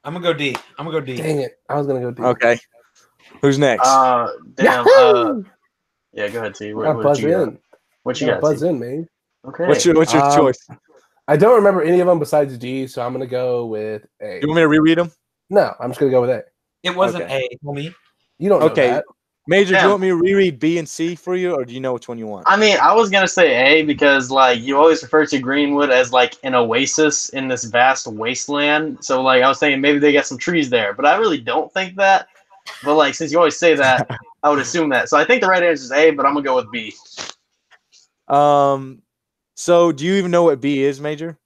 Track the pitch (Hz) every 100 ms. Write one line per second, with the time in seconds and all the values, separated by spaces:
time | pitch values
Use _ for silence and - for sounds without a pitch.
0 | 143 175 175 156 143 120 - - 156 156
1 | 131 123 160 151 127 _ _ 143 143 131
2 | 123 123 120 117 120 117 _ _ _ _
3 | _ _ _ - 143 139 143 113 127 135
4 | 131 123 113 - - - - - - 539
5 | 480 392 339 254 190 _ _ _ _ _
6 | _ - 104 113 107 98 104 107 110 135
7 | 110 143 143 180 135 120 _ _ _ _
8 | 127 123 131 98 151 139 160 147 117 143
9 | 165 _ _ _ 127 - 135 143 175 156
10 | 160 156 143 143 139 127 _ - _ _
11 | _ _ - 151 208 240 202 185 156 180
12 | 180 175 147 151 143 123 123 131 131 131
13 | 120 127 131 127 127 123 117 107 107 107
14 | _ _ 107 92 147 165 160 156 156 165
15 | 170 _ _ _ _ 196 131 - 120 123
16 | 139 127 123 117 - _ _ _ 175 180
17 | 190 175 - 135 127 123 143 143 156 180
18 | _ _ _ _ 185 185 156 151 127 127
19 | - _ _ _ - 185 196 190 180 202
20 | 185 175 180 196 190 131 151 170 151 -
21 | 165 175 - 180 180 151 123 123 131 123
22 | - 117 110 101 85 208 214 196 147 208
23 | 214 196 185 - 165 120 131 156 156 139
24 | 147 139 127 135 131 120 120 139 160 156
25 | - 156 151 143 127 143 143 143 143 127
26 | 123 127 123 - 139 127 117 113 135 -
27 | 156 147 - 135 131 123 113 120 131 131
28 | - 107 113 127 - 143 147 151 156 135
29 | - 131 131 127 127 135 151 135 139 147
30 | 147 143 131 127 - 175 139 120 104 101
31 | 143 185 220 147 117 135 - 196 185 185
32 | 196 190 - _ _ _ - - 139 151
33 | 143 131 160 156 165 - 170 147 131 127
34 | 127 120 - _ 147 143 127 175 156 127
35 | - 147 156 247 196 185 175 151 127 139
36 | 160 147 139 147 139 127 113 120 110 -
37 | _ - - - _ _ _ _ _ _
38 | _ _ _ 143 147 143 139 139 135 131
39 | _ _ _ _ _ - - 175 170 147
40 | 165 196 180 175 170 139 139 143 139 135
41 | 147 151 165 156